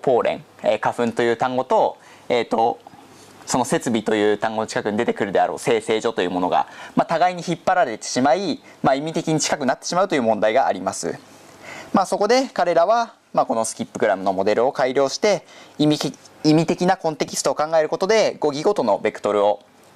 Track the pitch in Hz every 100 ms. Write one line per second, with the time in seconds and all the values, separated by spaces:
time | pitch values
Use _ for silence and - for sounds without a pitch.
0 | 147 117 98 160 - - - 110 120 117
1 | 117 113 120 113 131 127 127 220 110 -
2 | - - - 123 113 113 117 - - -
3 | - - - - - 135 120 165 131 113
4 | 107 107 104 104 110 110 107 127 107 107
5 | 120 - 104 90 90 80 - 117 - 110
6 | 117 107 90 87 90 78 - - - -
7 | 160 165 180 180 165 165 - 180 143 107
8 | - 123 139 175 190 117 - - 147 135
9 | 156 165 160 156 - 165 127 147 - 175
10 | 190 156 113 107 107 110 95 95 95 -
11 | 85 - - - - - - - - 214
12 | 180 190 202 254 262 - 175 165 175 233
13 | 226 - _ - 135 113 110 - 113 -
14 | 110 95 92 92 98 107 123 - 131 131
15 | 135 - 214 175 - - - - 151 147
16 | 147 - - - 151 156 165 170 180 185
17 | 165 156 160 - 156 135 151 165 151 160
18 | 190 220 147 - 151 139 202 202 120 98
19 | 107 - 104 104 101 104 - _ _